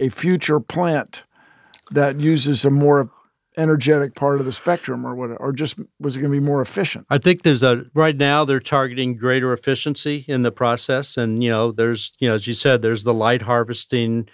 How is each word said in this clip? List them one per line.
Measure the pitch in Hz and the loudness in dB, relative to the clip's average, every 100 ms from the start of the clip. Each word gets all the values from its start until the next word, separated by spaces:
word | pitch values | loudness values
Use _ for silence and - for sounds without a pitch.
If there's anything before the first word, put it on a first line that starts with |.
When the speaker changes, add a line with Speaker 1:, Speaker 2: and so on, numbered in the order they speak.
Speaker 1:
a | 135 | -4
future | - 175 180 - 151 | -2 0 0 2 -2
plant | - - 175 147 110 - _ _ _ _ _ _ - | -2 -2 0 -2 -4 -14 _ _ _ _ _ _ -4
that | 143 139 143 | 0 0 2
uses | 151 156 139 127 | 2 2 0 0
a | 139 | 2
more | 139 143 143 - _ _ _ _ - | 4 4 4 2 _ _ _ _ -2
energetic | 156 156 127 151 139 - | 0 2 4 2 2 -2
part | 143 143 | 0 0
of | 131 | -2
the | |
spectrum | 113 165 175 - 123 123 | -4 -2 -2 -4 -8 -8
or | |
what, | 123 120 117 | -8 -10 -6
or | 135 | -6
just | 135 151 - - - | -4 -6 -8 -16 -8
was | 143 131 | -6 -4
it | |
gonna | 143 | -2
be | 143 | 0
more | 143 143 | 2 0
efficient? | 123 196 170 - - | -2 -2 -4 -4 0
Speaker 2:
I | 143 | 2
think | 180 180 | 2 2
there's | 165 127 | 2 4
a, | 127 120 - | 4 2 -2
right | 151 156 139 | 0 2 2
now | 143 147 | 2 2
they're | 143 135 | 2 -2
targeting | - 143 131 123 127 117 | 0 -2 0 -4 -4 -2
greater | 123 131 127 | 0 0 0
efficiency | 120 139 131 151 139 147 147 135 | -2 -2 -2 -2 -4 -4 -6 -4
in | 131 | -2
the | 120 | -2
process. | - 120 120 - 131 139 - | 0 -2 0 -2 -4 -4 -4
And, | 117 110 | -2 0
you | 120 | 0
know, | 110 117 | 2 0
there's, | 110 117 110 - - | 0 -2 -2 -8 -2
you | 127 | 0
know, | |
as | 110 110 | 0 -2
you | |
said, | 113 143 123 | -2 2 2
there's | 113 113 | 2 -2
the | 117 | 0
light | 113 110 123 | 0 2 0
harvesting, | 113 120 117 117 - 123 117 117 110 | 0 0 0 -6 -4 -2 -2 -4 -6